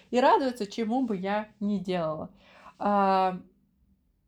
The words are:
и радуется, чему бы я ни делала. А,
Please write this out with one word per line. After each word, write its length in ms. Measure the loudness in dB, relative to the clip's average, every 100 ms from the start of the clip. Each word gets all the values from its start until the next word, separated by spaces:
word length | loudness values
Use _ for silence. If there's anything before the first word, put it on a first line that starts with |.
| _
и 100 | 2
радуется, 460 | 4 4 2 -4 -8
чему 360 | -6 -4 -2
бы 140 | -2 -4
я 300 | -4 -4 -6 _
ни 180 | -4 -4
делала. 520 | -2 -4 -4 -6 -10 -16 _ -20 -20 -4
А, 580 | 0 2 4 4 2 -2 -12 _ _ _ _ _ _ _